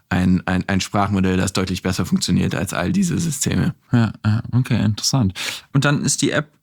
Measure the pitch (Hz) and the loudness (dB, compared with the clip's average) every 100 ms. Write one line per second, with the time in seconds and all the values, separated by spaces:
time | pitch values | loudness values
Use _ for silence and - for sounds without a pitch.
0 | _ 92 92 90 - 90 87 98 - 104 | _ 0 2 2 2 -2 0 -2 0 0
1 | 98 98 92 92 98 104 92 92 92 90 | 0 2 2 2 0 0 -2 -2 -2 -2
2 | 90 92 - 92 95 - 101 - 87 196 | -2 -2 0 0 0 -2 -4 -2 0 0
3 | 180 - 170 143 - - - - _ 120 | 0 0 -2 -2 -2 0 0 -4 _ 2
4 | 110 - 110 110 - 120 127 104 104 104 | 2 0 0 0 0 -2 0 2 2 0
5 | - 139 98 - - - - 143 143 147 | -2 0 0 -2 -8 -10 -2 0 2 2
6 | - - - - 147 _ | 0 0 0 0 -4 _